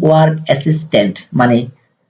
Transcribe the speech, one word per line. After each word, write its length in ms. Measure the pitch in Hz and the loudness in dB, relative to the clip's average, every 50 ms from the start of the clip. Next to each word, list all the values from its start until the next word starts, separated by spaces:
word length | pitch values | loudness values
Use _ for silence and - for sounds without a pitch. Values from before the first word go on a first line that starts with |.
ওয়ার্ক 340 | - 156 156 156 156 156 156 - - | 2 2 4 4 2 2 0 -2 -2
অ্যাসিস্ট্যান্ট, 720 | - 147 139 - 160 151 - - - - 117 101 98 - - - - - | -2 -2 -2 0 -2 -2 -2 -4 -2 0 0 0 0 -4 -8 -12 -6 -2
মানে 240 | 120 123 123 120 120 123 120 - _ _ _ _ _ _ | 0 2 2 2 0 -2 -4 -12 _ _ _ _ _ _